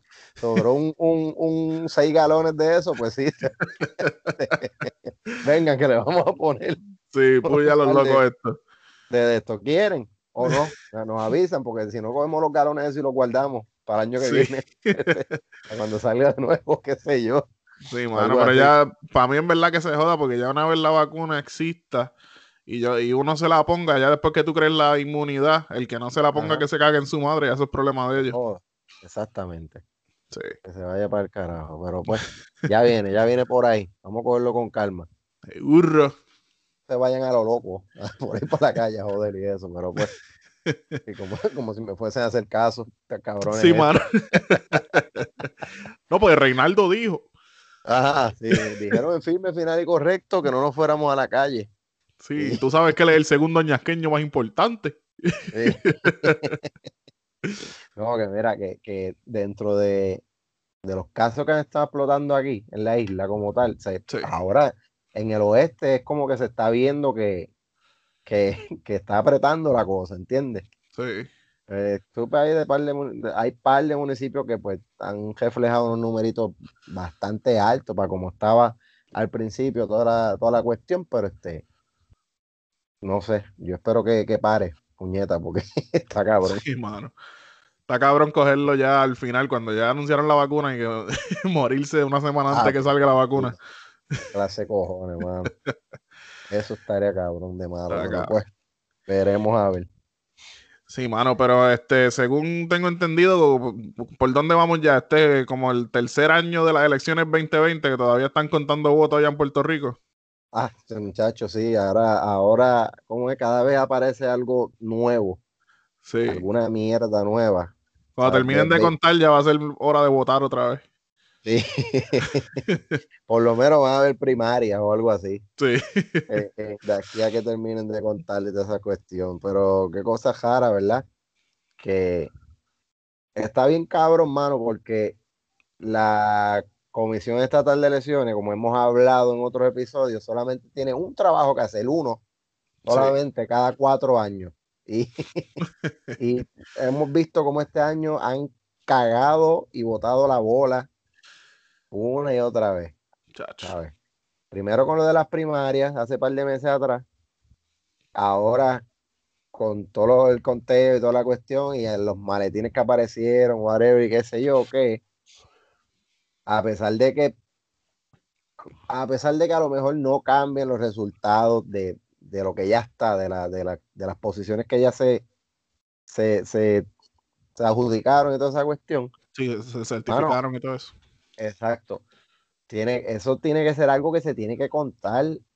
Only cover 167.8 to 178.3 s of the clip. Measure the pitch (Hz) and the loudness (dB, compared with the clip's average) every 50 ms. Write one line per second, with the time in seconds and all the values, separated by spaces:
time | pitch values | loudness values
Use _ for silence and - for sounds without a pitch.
167.8 | _ _ _ _ _ _ _ _ _ _ _ _ _ _ _ - - - - _ | _ _ _ _ _ _ _ _ _ _ _ _ _ _ _ -20 -20 -20 -20 _
168.8 | _ - 120 131 131 117 135 127 - 151 143 - 170 165 170 165 160 139 139 139 | _ -8 -6 -6 -4 -4 -4 -2 0 0 0 0 0 0 0 0 0 0 -2 -2
169.8 | 135 139 151 151 135 135 139 135 - - 131 139 139 143 139 135 135 131 123 107 | -2 -2 -2 -2 0 0 0 0 0 2 2 2 2 0 -2 -4 -4 -2 -2 -2
170.8 | 117 113 98 113 104 101 - _ - 107 107 110 117 117 117 113 - - 101 101 | -2 -4 -4 -4 -8 -8 -8 _ 0 2 2 4 4 4 2 2 -2 -4 -8 -6
171.8 | 95 92 87 - _ _ _ _ _ - 95 98 95 95 87 98 95 98 110 117 | -6 -6 -8 -12 _ _ _ _ _ -12 -8 -6 -6 -6 -4 -4 0 2 2 0
172.8 | 113 120 _ - 120 113 101 95 95 90 95 90 90 90 90 92 90 90 90 85 | 0 -2 _ -2 -2 0 0 0 -2 -4 -4 -6 -6 -6 -6 -6 -6 -6 -8 -8
173.8 | _ _ _ 98 95 92 90 - - 104 95 104 95 95 107 110 117 - 131 123 | _ _ _ -10 -10 -10 -8 -8 -8 -8 -8 -6 -6 -6 -4 -4 -4 -2 0 2
174.8 | 127 123 117 - 131 127 123 - - _ _ _ _ _ _ _ _ _ _ _ | 2 2 2 2 0 0 0 0 -2 _ _ _ _ _ _ _ _ _ _ _
175.8 | _ _ _ _ _ - - - 110 110 107 98 92 - - 110 107 107 104 101 | _ _ _ _ _ -12 -6 -2 0 0 0 0 -2 -2 -2 0 2 4 2 2
176.8 | 101 - _ _ _ _ _ _ _ _ _ _ _ _ _ - 117 113 110 120 | 0 -4 _ _ _ _ _ _ _ _ _ _ _ _ _ -2 0 0 2 2
177.8 | 123 120 110 107 - 131 139 143 143 143 | 0 0 -2 0 2 2 4 4 4 2